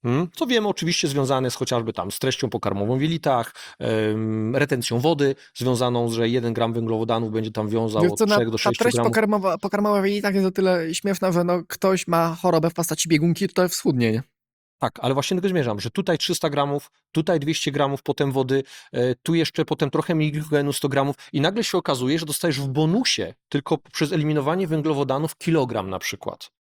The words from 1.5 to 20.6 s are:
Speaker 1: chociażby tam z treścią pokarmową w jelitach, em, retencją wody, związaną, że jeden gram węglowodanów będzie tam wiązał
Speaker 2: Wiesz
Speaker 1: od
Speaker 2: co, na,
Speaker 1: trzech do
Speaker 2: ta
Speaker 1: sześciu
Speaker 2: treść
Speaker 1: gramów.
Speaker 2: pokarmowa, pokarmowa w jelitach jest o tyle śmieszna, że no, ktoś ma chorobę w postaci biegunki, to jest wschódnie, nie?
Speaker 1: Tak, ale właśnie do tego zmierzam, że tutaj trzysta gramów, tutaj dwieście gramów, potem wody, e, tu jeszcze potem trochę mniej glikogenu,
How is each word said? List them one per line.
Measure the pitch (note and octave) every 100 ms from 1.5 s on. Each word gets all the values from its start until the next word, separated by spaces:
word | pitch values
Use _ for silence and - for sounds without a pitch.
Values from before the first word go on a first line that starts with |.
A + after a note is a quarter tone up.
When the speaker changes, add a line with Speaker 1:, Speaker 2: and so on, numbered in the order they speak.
| -
Speaker 1:
chociażby | B2+ A#2+ A2+
tam | - F#2
z | -
treścią | C3 - A#2
pokarmową | A2+ G2+ G2 G#2 C3
w |
jelitach, | D3+ E3 D3+ B2+ A2+ - - -
em, | A#2+ A2 G#2+ A2 A2 A2 A2 C3
retencją | C#3+ C3 A#2 A#2+
wody, | D3 D#3 C#3 C3+ - -
związaną, | B2 A#2+ B2+ A#2+ A#2+
że | A2+ A#2
jeden | B2 A#2
gram | A2+ A#2
węglowodanów | A#2 A2+ A2 A2+ A#2 A2+
będzie | A2 A2
tam | G#2+ G#2+
wiązał | A2+ A2+ G#2+
Speaker 2:
Wiesz | F3
Speaker 1:
od | G3+
Speaker 2:
co, | G#3+
na, | G#3
Speaker 1:
trzech | A2+
do |
Speaker 2:
ta | A2
Speaker 1:
sześciu | G#3 F#3
Speaker 2:
treść | A#3 A3+
Speaker 1:
gramów. | A#3
Speaker 2:
pokarmowa, | A3 G#3+ G#3 F#3+ E3
pokarmowa | G3 G3+ G#3 G#3
w | G3
jelitach | G3+ G3+ G3
jest | F#3+
o |
tyle | F#3+ F#3+ F3+ D#3+ F3
śmieszna, | G3 F#3 F#3
że | F3
no, | F3 F3+ E3+
ktoś | - G3 F#3+ -
ma | E3+ E3 D#3+
chorobę | F#3 E3 E3
w |
postaci | E3+ E3 D3+ E3
biegunki, | D#3 E3+ E3 F#3+
to | -
jest | F3+ -
wschódnie, | - C3 A#2
nie? | A2 - _ _ _ _ _
Speaker 1:
Tak, | A#2 -
ale | B2
właśnie | C3+ C#3 F#3
do |
tego | F#3+
zmierzam, | F3+ A#2+ G2+
że | A#2
tutaj | - F#3 D#3+
trzysta | - F3 D#3+
gramów, | C#3+ C#3+ C#3+ - _ _
tutaj | D#3+ D#3+ E3+
dwieście | C#3 D#3 -
gramów, | C#3+ C#3 C#3
potem | - C#3 C#3+
wody, | C3+ B2+ C3+ C3+ - -
e, | C3 B2+ B2
tu | - E3
jeszcze | D3+ - D#3
potem | D#3 C#3+
trochę | D3 - D#3+
mniej | D3+
glikogenu, | D3 D3+ D3